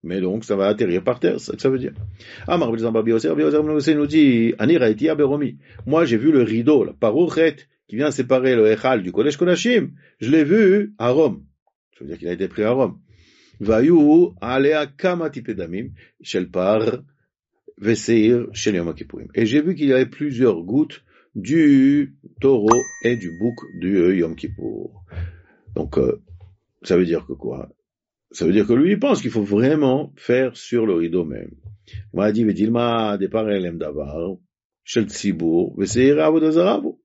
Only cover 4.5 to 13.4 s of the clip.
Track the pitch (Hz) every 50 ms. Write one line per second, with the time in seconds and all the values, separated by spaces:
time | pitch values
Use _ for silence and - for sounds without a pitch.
4.5 | - - 107 139 170 160 123 110 107 107 135 160 156 143 147 131 143 147 143 117
5.5 | - - _ _ - - - - 143 165 160 127 117 107 120 160 156 135 120 107
6.5 | 110 113 117 143 151 131 98 - - _ - 110 107 147 175 160 - 160 165 160
7.5 | - - - _ _ _ _ _ 104 110 147 151 - - 127 123 131 131 127 131
8.5 | 127 117 107 110 107 107 - 131 131 113 90 90 85 101 120 147 143 - 175 180
9.5 | 180 170 - 240 247 214 147 - - _ _ _ _ _ 107 120 147 165 151 143
10.5 | 185 226 220 185 190 208 202 208 - _ 113 120 127 151 160 131 92 73 - _
11.5 | _ _ _ _ _ _ _ _ _ _ - 71 85 - - 85 90 85 98 90
12.5 | - - 104 110 123 135 127 95 - - _ _ _ _ _ _ _ _